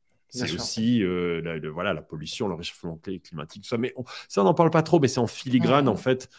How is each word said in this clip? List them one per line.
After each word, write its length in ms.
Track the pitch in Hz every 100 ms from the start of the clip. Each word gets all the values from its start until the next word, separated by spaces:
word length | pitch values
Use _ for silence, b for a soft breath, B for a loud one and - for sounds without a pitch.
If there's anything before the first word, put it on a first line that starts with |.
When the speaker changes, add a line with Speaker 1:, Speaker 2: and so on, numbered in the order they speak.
| _ _ _
Speaker 1:
Bien 100 | 123
Speaker 2:
C'est 20 | 123
Speaker 1:
sûr. 120 | 85
Speaker 2:
aussi, 420 | - 113 113 120
euh, 360 | 90 90 87 82
la, 160 | 82 80
le, 100 | 78
voilà, 240 | 78 98
la 100 | 80
pollution, 460 | - 78 - - 107
le 60 |
réchauffement 420 | 82 87 - 87 80
cli-, 240 | 98 92
climatique, 420 | - 80 - 104
tout 40 | -
ça. 100 | 117
Mais 140 | 123 -
on, 80 | 123 B B
ça, 120 | -
on 40 |
n'en 100 | 190
parle 160 | 165 165
pas 120 | 160
trop, 160 | 160 170
mais 100 | 131
c'est 120 | -
en 60 | 117
filigrane, 580 | - 131 123 117 139
Speaker 1:
Hmm. 40 | 135
Speaker 2:
en 60 | 98
fait, 320 | 127 131 -